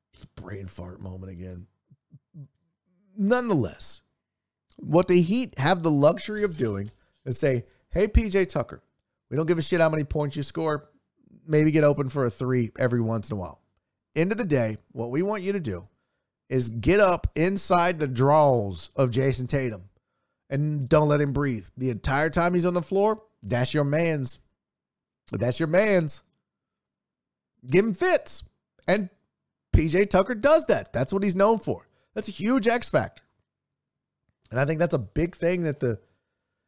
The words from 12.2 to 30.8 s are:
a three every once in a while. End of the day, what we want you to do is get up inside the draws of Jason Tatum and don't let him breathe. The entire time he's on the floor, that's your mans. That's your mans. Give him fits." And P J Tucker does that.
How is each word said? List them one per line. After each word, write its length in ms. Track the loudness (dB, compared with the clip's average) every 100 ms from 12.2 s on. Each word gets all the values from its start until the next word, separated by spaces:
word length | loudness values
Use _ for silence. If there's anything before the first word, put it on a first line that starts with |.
| -2
a 40 |
three 420 | -2 -2 0 -2 -2
every 220 | 0 0
once 300 | 0 -2 -6
in 80 | -8
a 20 |
while. 220 | -10 -14 _ _ _ _ _
End 200 | 0 0
of 40 | 0
the 60 |
day, 340 | 0 0 0 -4 _
what 180 | -10 -4
we 140 | -2
want 200 | -2 -4
you 100 | -4
to 60 | -4
do 260 | -4 -8 -10 _ _ _ _ _ -4
is 220 | -2 -2
get 300 | -2 2 4
up 260 | 4 2 -2 0
inside 640 | 0 0 0 2 2 0
the 80 | -2
draws 840 | 2 4 6 6 4 0 -6 -8 -2
of 140 | 0
Jason 380 | 2 0 0 -2
Tatum 420 | -2 -4 -6 -14 _ _ _ _ _ -8
and 360 | -4 -2 -2 2
don't 220 | 2 4
let 100 | 2
him 140 | 2
breathe. 320 | -2 -2 -4 -8 -8
The 140 | -6
entire 400 | -4 -2 0 0
time 240 | 0 0
he's 140 | 2 0
on 80 | -2
the 80 |
floor, 400 | -2 0 0 0 -8 _
that's 320 | -4 -2 0
your 100 | 0
mans. 560 | 0 0 0 -2 -6 -10 _ _ _ _ _ _ _ _ -10
That's 280 | -4 -2 -2
your 80 | 0
mans. 540 | 2 4 2 0 -6 _ _ _ _ _ _ _ _ _ _ _ _ _ _ 0
Give 160 | 2
him 120 | 2 0
fits." 480 | 2 0 -2 -12 -14 _ _ _ -2
And 220 | 0 -2 _ _ _ _ _ _
P 160 | 2 4
J 160 | 2 2
Tucker 300 | 2 2 0
does 320 | 4 4 2
that. 260 | -2